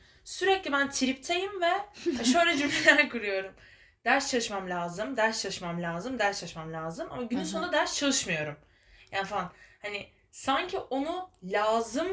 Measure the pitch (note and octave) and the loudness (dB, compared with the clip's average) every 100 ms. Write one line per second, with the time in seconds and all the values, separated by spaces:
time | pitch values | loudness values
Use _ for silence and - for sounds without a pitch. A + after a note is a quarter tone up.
0 | - _ - - F#4 F#4+ E4 C#4+ C#4 - | -20 _ -8 0 4 4 2 0 2 2
1 | C4 C4 - F4 G4 G4 E4+ G4 - - | 0 0 -2 -2 -2 0 2 2 -2 -4
2 | E4+ A#3+ A#3 E4+ E4+ C#4+ C#4+ D#4 D#4 D4 | -2 0 4 6 4 2 0 4 6 6
3 | B3+ A#3 G#3 F#3+ F#3+ - - - - _ | 4 0 -2 -2 -4 -12 -20 -20 -20 _
4 | A#3 C4+ C4+ B3 A3+ G3 F#3 F3+ F3 E3+ | 2 2 2 -2 -2 -4 -4 -4 -4 -4
5 | B3+ A#3 A3 A3 G3 - F3 E3+ E3+ E3+ | -4 2 2 0 -6 -6 -6 -4 -4 -6
6 | A#3+ B3 G3+ G3 E3+ E3 D#3+ D#3+ D#3+ F#3 | -6 0 0 0 -8 -10 -8 -6 -6 -8
7 | E4 B3+ A#3+ G#3 F3+ D#4+ E4+ D4+ F4 - | -8 -8 -4 -2 -2 -4 0 0 0 2
8 | C#4+ B3+ G3+ D#3+ D3+ C#3 _ _ _ - | 2 2 0 -2 -4 -8 _ _ _ -20
9 | - G3 F#3+ G3+ F3 - - - G3+ G3+ | -8 -6 -2 -4 -4 -10 -20 -14 -10 -10
10 | - _ _ - - D4 F4+ F#4+ - C4+ | -12 _ _ -4 0 0 0 -6 -2 -2
11 | D4+ F4+ F#4 - F#3 G3+ A3 A3+ A3 B3+ | -2 -4 -8 -14 -2 2 4 2 2 -2
12 | F4+ | -2